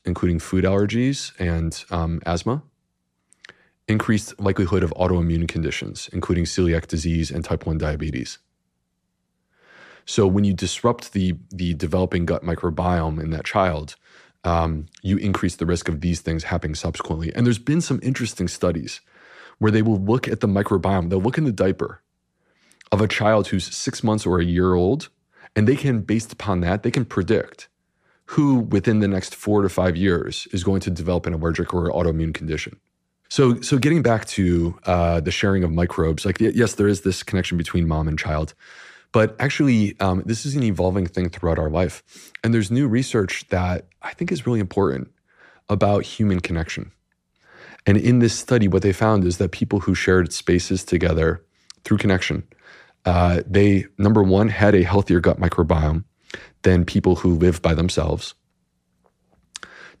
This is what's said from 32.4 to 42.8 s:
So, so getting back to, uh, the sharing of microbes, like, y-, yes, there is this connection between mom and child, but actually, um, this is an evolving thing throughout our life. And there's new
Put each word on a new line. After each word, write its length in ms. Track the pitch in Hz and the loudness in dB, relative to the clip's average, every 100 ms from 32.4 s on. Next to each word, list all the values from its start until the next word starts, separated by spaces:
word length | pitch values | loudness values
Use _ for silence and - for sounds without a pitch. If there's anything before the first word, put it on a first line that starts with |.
| 78 76 - - _ _ _ _ - | -6 -8 -8 -16 _ _ _ _ -6
So, 320 | - 127 117 | 4 4 4
so 160 | - 139 | 0 2
getting 240 | 151 165 | 2 2
back 240 | 117 110 - | 2 0 -2
to, 500 | - 90 87 85 - - | 0 2 2 0 -4 -2
uh, 340 | 87 85 85 | 0 2 0
the 100 | 80 | -2
sharing 340 | - 101 98 | -2 0 2
of 60 | 85 | 0
microbes, 540 | 80 87 - 80 78 | 0 0 0 -2 0
like, 160 | 98 - | -2 0
y-, 120 | 110 | 2
yes, 220 | - 110 - | 2 0 2
there 120 | 101 | 2
is 140 | 98 | 2
this 200 | 95 - | -2 -4
connection 360 | - 98 - 87 | -4 -4 -2 -4
between 280 | 82 90 82 | -2 0 0
mom 220 | 78 78 | 0 -2
and 100 | 78 | -4
child, 360 | - 78 78 - - - - - _ | -4 -4 -4 -10 -20 -20 -20 -20 _
but 240 | 110 110 - | 2 2 0
actually, 580 | 139 - 143 113 101 - | -2 2 2 4 2 0
um, 220 | 95 92 101 | 0 0 -2
this 180 | 113 | -6
is 100 | 147 | -4
an 80 | 143 | -2
evolving 440 | 117 90 92 98 87 | -2 0 0 0 -2
thing 240 | 95 87 | -4 -6
throughout 280 | - 85 80 | -4 -2 -2
our 120 | 78 | -2
life. 320 | 80 90 - _ - - - | 0 -2 -4 _ -20 -20 -6
And 80 | 113 | 0
there's 180 | 117 95 | 0 2
new 160 | 120 | 0